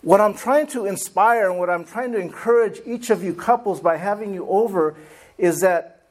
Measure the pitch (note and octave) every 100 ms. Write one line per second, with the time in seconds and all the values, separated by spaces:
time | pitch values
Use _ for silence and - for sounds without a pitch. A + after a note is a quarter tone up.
0 | D#3+ G3 G#3+ - A3+ D4 D4+ B3+ G3+ F3
1 | - F#3 A3 A#3 F#3+ F3+ F3 F3 E3 A3
2 | B3+ A3 E3+ - A#3 A#3 G#3+ - - A#3
3 | A#3+ G3 F3+ E3 - A#3+ G#3 D#3 E3+ D#3+
4 | F#3+ G#3 G#3+ F#3 - G3 A3+ F#3+ D#3 D3+
5 | - - - - F3+ D#3 F#3 E3+ - _
6 | _